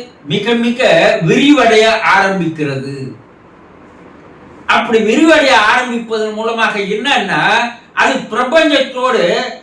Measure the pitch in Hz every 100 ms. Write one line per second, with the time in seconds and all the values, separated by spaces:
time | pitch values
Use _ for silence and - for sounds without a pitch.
0 | - - 143 175 220 233 233 233 220 -
1 | 214 - 165 233 277 294 233 220 220 220
2 | 160 175 196 190 160 151 143 135 139 139
3 | 123 - - - - - - - - -
4 | - - - - - - - 226 226 226
5 | 202 254 320 311 277 247 214 247 247 233
6 | - 220 214 214 220 233 220 208 190 214
7 | 262 254 190 156 180 226 240 - - -
8 | 240 269 233 220 254 320 311 277 254 254
9 | 254 220 175 233 254 -